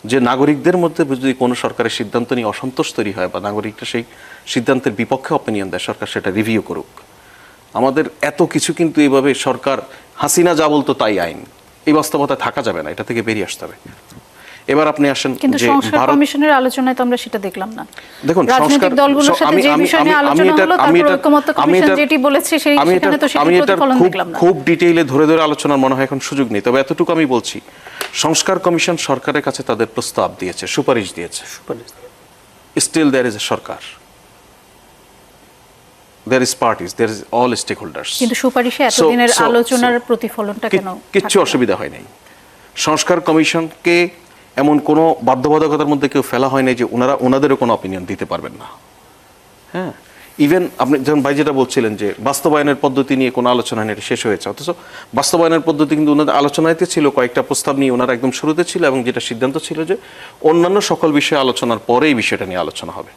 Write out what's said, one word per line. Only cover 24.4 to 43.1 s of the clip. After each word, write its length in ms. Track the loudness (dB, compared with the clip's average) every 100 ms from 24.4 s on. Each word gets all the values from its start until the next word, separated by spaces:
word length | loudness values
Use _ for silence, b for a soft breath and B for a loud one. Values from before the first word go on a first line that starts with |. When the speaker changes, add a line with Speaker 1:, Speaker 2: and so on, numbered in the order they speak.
| 2 2 0
Speaker 1:
ডিটেইলে 380 | 2 4 4
ধরে 240 | 2 2 4
ধরে 160 | 4
আলোচনার 340 | 2 0 0 2
মনে 180 | 2 0
হয় 80 |
এখন 160 | -2 -4
সুযোগ 320 | -6 -4 -2
নেই, 100 | 0
তবে 180 | 0 0
এতটুকু 320 | 0 -2 0
আমি 140 | 0 0
বলছি, 360 | 0 -4 -14 -18 B B B B
সংস্কার 460 | -4 -2 0 0 0
কমিশন 380 | 0 0 -2 -4
সরকারের 440 | -4 -4 -2 -2
কাছে 220 | -4 -6
তাদের 240 | -6 -2 -2
প্রস্তাব 460 | -4 -6 -4 -4 -4
দিয়েছে, 280 | -8 -8 -6
সুপারিশ 460 | -4 0 -2 -2 -10
দিয়েছে। 300 | -12 -12 -16
Speaker 3:
সুপারিশ। 1400 | -20 -12 -14 -14 -20 -20 -20 -20 -20 _ -20 _ -6 -2
Speaker 1:
Still 220 | 0 2
there 200 | 2 -2
is 40 | -4
a 40 |
সরকার, 420 | -6 -6 -8 -16 -16 -20 _ _ _ _ _ _ _ _ _ _ _ _ _ _ -20 _ _ _ _ _ _ _ -2
there 140 | 0
is 100 | 0
parties, 380 | 0 0 0 -6 -4
there 120 | -4
is 240 | -4 -4 0
all 260 | 0 -2 -6
stakeholders। 520 | -8 -10 -12 -10 -4
Speaker 2:
কিন্তু 160 | -2 0
সুপারিশে 520 | 0 0 -2 0 0
Speaker 1:
So, 140 | 4
Speaker 2:
এতদিনের 280 | 2 4 2
Speaker 1:
so, 140 | 2
Speaker 2:
আলোচনার 520 | 2 2 2 0 2 0
Speaker 1:
so, 40 |
Speaker 2:
প্রতিফলনটা 720 | -2 -2 -2 -6 -8 -6 -2
Speaker 1:
কি-, 80 | -2
Speaker 2:
কেন 160 | -2
Speaker 1:
কিচ্ছু 260 | -12 -2 -2
Speaker 2:
থাকবে 200 | 2 2
না? 20 |
Speaker 1:
অসুবিধা 340 | 2 2 0 -2
হয় 140 | -6
নাই। 140 | -12 -20 -20 b b b b b -6
সংস্কার 460 | -2 0 0